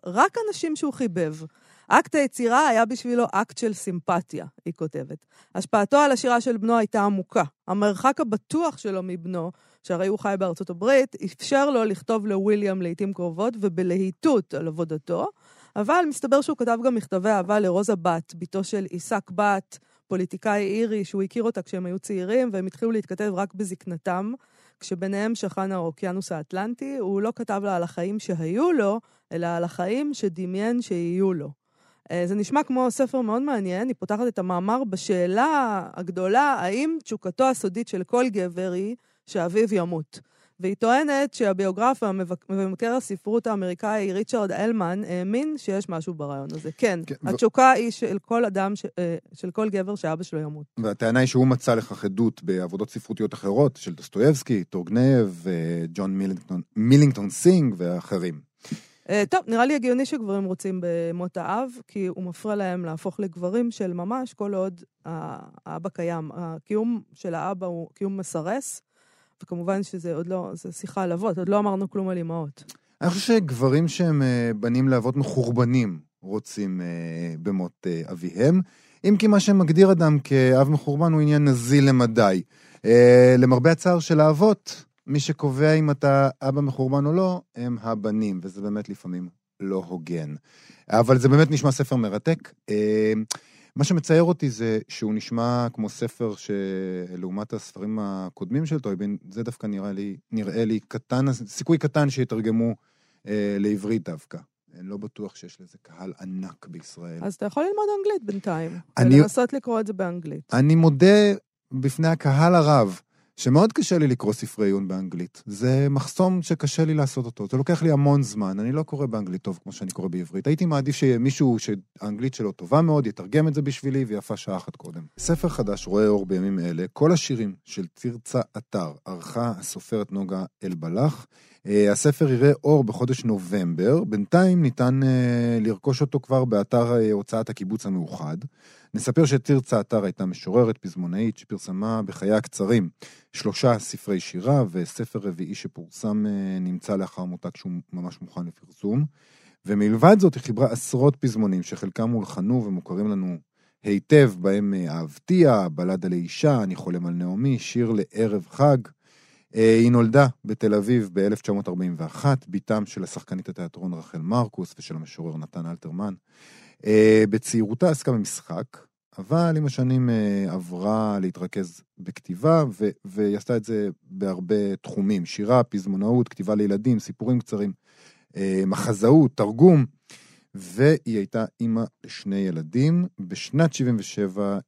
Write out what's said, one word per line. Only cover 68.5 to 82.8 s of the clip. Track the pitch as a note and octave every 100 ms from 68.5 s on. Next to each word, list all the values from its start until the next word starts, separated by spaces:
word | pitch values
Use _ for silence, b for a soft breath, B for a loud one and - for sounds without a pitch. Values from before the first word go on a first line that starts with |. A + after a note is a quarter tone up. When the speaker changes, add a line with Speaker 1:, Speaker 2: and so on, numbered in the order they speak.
| B3+ - - _ _ _ _ _ _
Speaker 1:
וכמובן | - F3 F3 G3
שזה | G3 F#3 E3+ D#3+
עוד | F3
לא, | F#3 B2+
זה | E3 -
שיחה | E3+ F#3+ -
על | F#3
אבות, | E3+ A3 F3
עוד | F3+
לא | G#3
אמרנו | G#3 F#3+ G3
כלום | G3+ F#3+
על | F3+
אמהות. | E3 E3 D3 - - B B B
Speaker 2:
אני | F3
חושב | F3+
שגברים | G#3+ A3+ E3 A#2+ C3+ C#3+ E3
שהם, | - E3+ D3
אה, | C3 B2 A#2 G#2+
בנים | A#2 B2 C3+
לאבות | B2+ A#2 C3
מחורבנים | C3 C3+ A#2+ A#2+ A#2+ B2+ A2 E2 - _
רוצים, | F#2+ G#2 - - G2 F#2
אה, | F2 E2+ E2+ E2 E2+ D#2+
במות, | F2 F#2+ F2+ _ F#2
אה, | E2 D#2
אביהם, | F2 F2 E2+ C3 F#3 F3+ b b b
אם | F#3+ G#3
כי | G#3+
מה | G#3
שמגדיר | G#3 G3 E3 E3 F#3+
אדם | F3+ D#3+ D3
כאב | - C3+ B2+ C3 C#3
מחורבן | D3 - C#3+ E3
הוא | D#3
עניין | D3+ D3 C#3+
נזיל | B2+ A#2 C#3+ C#3
למדי. | B2+ A#2+ A2+ G#2 F#2+ - b b b